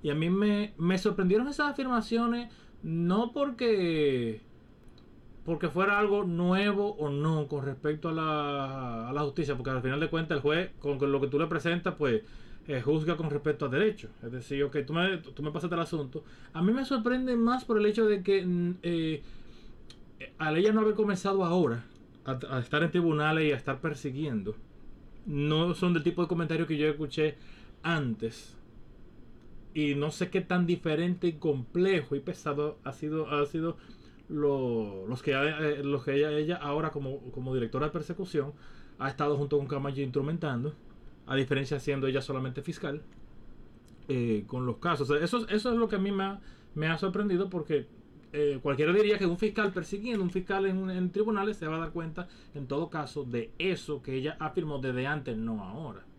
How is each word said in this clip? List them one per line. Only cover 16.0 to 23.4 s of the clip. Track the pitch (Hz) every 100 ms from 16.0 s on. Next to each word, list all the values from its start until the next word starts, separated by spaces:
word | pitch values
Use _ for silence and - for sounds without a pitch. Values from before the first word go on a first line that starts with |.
| 135 151 - - -
A | 165
mí | 185
me | 247
sorprende | 262 262 226 254 254 240
más | 226 254
por | - 220
el | 208
hecho | 208 220
de | 202
que, | 185 196 180
mm, | 175 175 180
eh, | 175 170 160 151 - - - - - - - - - - 131 -
al | 156 156
ella | 208
no | 214
haber | 214
comenzado | 214 208 185 196 196
ahora | 175 180 147 117 - - - -
a, | - 127 147
a | 127
estar | 120 147
en | 165
tribunales | 180 170 151 151 156